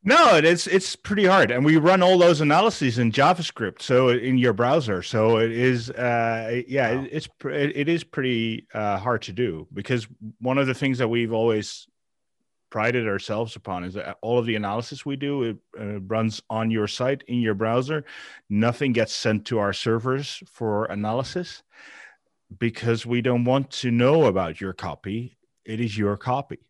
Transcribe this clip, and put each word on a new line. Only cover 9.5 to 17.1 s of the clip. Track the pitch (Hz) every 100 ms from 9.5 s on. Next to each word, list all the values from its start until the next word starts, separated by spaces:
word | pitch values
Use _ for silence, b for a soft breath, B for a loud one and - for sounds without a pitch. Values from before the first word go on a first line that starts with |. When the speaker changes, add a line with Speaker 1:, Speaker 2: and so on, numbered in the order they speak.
| 80 -
Speaker 1:
because | 98 101 123 110 - 107 -
one | 123 135
of | 135
the |
things | 131 139 123
that | 117
we've | 120 113
always | 113 117 110 101 - - _ _ _ _ _ _ _ _
prided | 110 113 123 110
ourselves | 98 - 107 113
upon | - 104 90
is | 90
that | 98 - 95
all | 113 123
of | 117
the | 110
analysis | 101 107 117 139 147
we |
do, | 139 143 143
it, | 117 104 _ -
uh, | 104 104
runs | 95 110 113 104 _
on | 110 113
your | 110 104
site | - 127